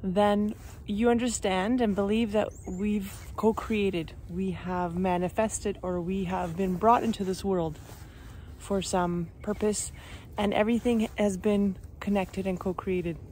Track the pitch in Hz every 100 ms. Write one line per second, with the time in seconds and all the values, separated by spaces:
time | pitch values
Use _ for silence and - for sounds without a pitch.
0 | 196 180 208 208 208 214 - - - 208
1 | 233 240 247 220 208 190 190 254 233 196
2 | 196 220 233 214 - - - 180 208 208
3 | 196 - - - 220 220 - 220 202 175
4 | 156 - - 170 190 165 180 180 175 170
5 | 185 180 180 - 220 - 214 196 185 175
6 | 170 190 180 185 180 165 190 180 214 240
7 | 226 220 185 185 196 185 165 156 - -
8 | - - - - - - - 196 180 190
9 | 175 175 170 - - 208 214 208 - -
10 | - - - - 208 - 214 233 240 233
11 | 214 - 208 185 214 208 202 190 - -
12 | - 202 185 - 190 185 196 175 - 185
13 | 175 160 -